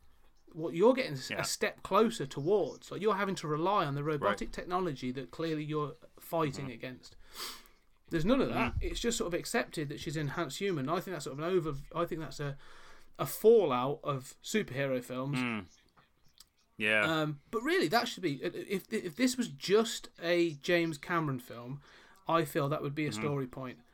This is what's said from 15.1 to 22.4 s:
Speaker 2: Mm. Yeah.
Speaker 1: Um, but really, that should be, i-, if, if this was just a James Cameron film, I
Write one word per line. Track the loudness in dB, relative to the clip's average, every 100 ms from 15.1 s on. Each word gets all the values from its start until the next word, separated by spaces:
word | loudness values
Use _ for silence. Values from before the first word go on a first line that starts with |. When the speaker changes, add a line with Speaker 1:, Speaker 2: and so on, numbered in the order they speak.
| -6 -2 -2
Speaker 2:
Mm. | -2 -4 -8 -16 _ _ _ _ -20 -20 -20 _ _ -2
Yeah. | 2 4
Speaker 1:
Um, | 4 2 0 -4 -6
but | -4
really, | 0 2 4
that | 2 0
should | -2
be, | -4 -2
i-, | -6 -6 -4
if, | -6 -2
if | -4 -4
this | 2 2 2
was | -4
just | -6 2 4 4 -2 -12 -6
a | 0 2 2 0
James | 2 2 2 -2
Cameron | -2 0 0 -2
film, | -6 -12 -10 -12 -14 -20 -20 -10 2
I | 2